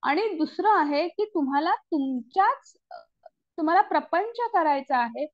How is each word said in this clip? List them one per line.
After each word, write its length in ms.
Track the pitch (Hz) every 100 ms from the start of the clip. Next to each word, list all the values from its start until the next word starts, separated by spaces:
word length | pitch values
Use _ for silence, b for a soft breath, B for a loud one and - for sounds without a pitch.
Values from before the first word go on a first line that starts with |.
आणि 200 | - 294 440 339
दुसरं 340 | 311 - 381
आहे 340 | 415 294 285 339
की 140 | - 427
तुम्हाला 400 | 349 269 277 320 427
तुमच्याच, 880 | _ 320 269 262 233 370 403 539 _ _ _ - - _ - _ _ -
तुम्हाला 220 | 320 349
प्रपंच 560 | 415 330 - 339 427 480 466
करायचा 440 | 440 311 285 269 262
आहे 280 | 240 233 302